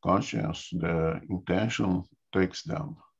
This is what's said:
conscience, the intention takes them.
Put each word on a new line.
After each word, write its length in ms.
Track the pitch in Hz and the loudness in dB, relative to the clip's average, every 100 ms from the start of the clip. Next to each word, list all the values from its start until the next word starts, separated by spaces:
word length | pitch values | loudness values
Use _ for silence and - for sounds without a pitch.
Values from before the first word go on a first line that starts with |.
conscience, 640 | 87 98 117 110 92 85 - | 4 2 2 -2 -2 -4 -6
the 500 | 90 85 82 80 82 - | -4 0 2 2 0 -4
intention 720 | 92 - 92 110 - 107 92 92 _ _ | -6 0 0 2 0 0 0 -2 _ _
takes 300 | 95 92 - | 2 2 0
them. 340 | - - - - _ _ | -6 -6 -6 -12 _ _